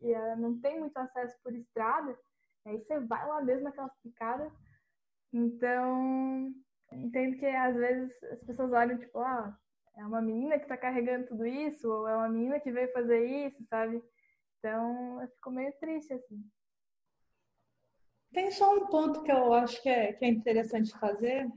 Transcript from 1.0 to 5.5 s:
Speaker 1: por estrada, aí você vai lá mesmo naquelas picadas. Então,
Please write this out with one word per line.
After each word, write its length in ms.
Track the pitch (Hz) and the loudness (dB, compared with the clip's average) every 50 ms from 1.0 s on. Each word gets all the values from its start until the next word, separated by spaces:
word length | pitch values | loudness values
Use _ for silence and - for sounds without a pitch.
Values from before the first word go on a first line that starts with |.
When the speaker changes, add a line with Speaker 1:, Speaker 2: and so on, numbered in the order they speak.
| 254 262 - 254 247 240 247 _ _ | -8 -6 -6 -6 -6 -6 -8 _ _
Speaker 1:
por 100 | 247 233 | -10 -10
estrada, 600 | 240 240 _ - 226 220 226 262 330 302 277 240 - _ _ _ _ _ _ _ _ _ | -10 -12 _ -6 -4 0 0 0 0 0 -4 -8 -10 _ _ _ _ _ _ _ _ _
aí 120 | 214 208 226 | -8 -8 -8
você 220 | 214 - 302 294 | -4 -4 -4 -4
vai 280 | 247 226 233 233 269 285 | -2 -2 -4 -4 -2 -4
lá 140 | 302 302 | -2 -2
mesmo 220 | 277 247 254 269 277 | 0 0 0 0 0
naquelas 320 | 285 277 - 269 262 - _ _ | -6 -8 -8 -10 -12 -12 _ _
picadas. 500 | 233 - - 226 226 247 269 302 311 302 - - - - _ _ _ _ _ _ _ _ _ _ _ - | -20 -12 -8 -4 -4 -4 -4 -4 -8 -10 -16 -20 -20 -20 _ _ _ _ _ _ _ _ _ _ _ -2
Então, 1200 | 233 233 233 | 0 0 0